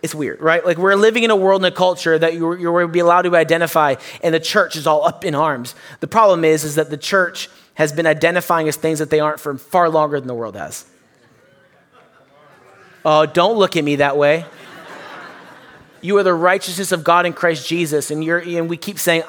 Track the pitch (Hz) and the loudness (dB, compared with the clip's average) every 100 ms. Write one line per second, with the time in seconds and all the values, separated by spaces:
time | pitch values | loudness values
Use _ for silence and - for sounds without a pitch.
0 | 170 151 135 73 156 170 170 165 190 196 | -8 -6 -8 -4 0 0 0 0 2 4
1 | 214 226 226 208 190 196 185 180 185 180 | 4 2 2 2 4 2 0 0 0 0
2 | 170 160 165 165 165 175 170 170 175 170 | 0 2 2 0 -4 -2 -2 0 0 2
3 | 170 175 175 170 156 165 165 165 151 135 | 4 4 4 2 2 2 2 2 2 0
4 | - - 170 160 165 214 175 160 151 151 | -8 -6 -2 -2 0 0 0 -2 0 2
5 | 160 - 190 143 156 135 120 - - - | 0 -2 -6 -2 -2 -2 -8 -14 -20 -12
6 | 151 220 214 175 160 156 151 147 151 147 | -4 2 4 4 4 2 0 -2 -2 -4
7 | - 196 175 170 - - _ - 151 147 | -2 0 0 -4 -16 -18 _ -2 -2 0
8 | 160 151 165 175 170 170 156 147 160 156 | 0 2 2 0 0 0 0 -2 -2 -2
9 | 151 151 151 151 147 135 - 185 170 160 | 0 0 0 -4 -8 -10 -2 2 2 2
10 | 151 143 127 120 113 98 73 - - _ | 0 -2 -6 -8 -8 -10 -12 -14 -18 _
11 | _ _ _ _ _ _ 539 _ _ _ | _ _ _ _ _ _ _ _ _ _
12 | _ _ _ _ _ _ - - - - | _ _ _ _ _ _ -20 -20 -20 -6
13 | - 151 156 160 180 226 185 170 147 143 | 0 2 2 2 2 2 0 0 0 2
14 | 143 143 143 160 165 - - - - - | 2 2 2 2 -4 -20 -20 -20 -20 -20
15 | - - - - - - - - - _ | -18 -18 -20 -20 -20 -20 -20 -20 -20 _
16 | 165 202 190 170 175 190 - 175 190 180 | 0 2 2 2 2 2 -2 -8 -4 -2
17 | 151 170 175 165 175 160 131 170 165 147 | 2 2 2 0 -2 -2 -4 -4 -2 -2
18 | 139 151 160 170 175 170 165 170 - 185 | -4 -6 -2 -4 -2 -6 -4 -6 -8 -4
19 | - 165 | 0 0